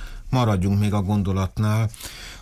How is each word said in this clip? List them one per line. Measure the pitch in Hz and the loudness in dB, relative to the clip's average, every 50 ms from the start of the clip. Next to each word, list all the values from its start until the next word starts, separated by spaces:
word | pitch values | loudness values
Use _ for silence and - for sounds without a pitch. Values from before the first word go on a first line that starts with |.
| - - - - - - - | -10 -10 -12 -10 -6 0 2
Maradjunk | 127 120 110 104 92 90 101 101 101 | 2 4 4 2 2 2 2 2 2
még | 104 104 98 | 2 2 2
a | 104 95 | 0 2
gondolatnál. | 95 104 104 95 98 92 95 95 90 - - 107 107 107 110 113 110 - - - - - - - - - - | 2 2 2 2 2 0 0 0 -2 0 0 0 2 2 2 0 0 -4 -6 -14 -14 -14 -14 -16 -16 -16 -18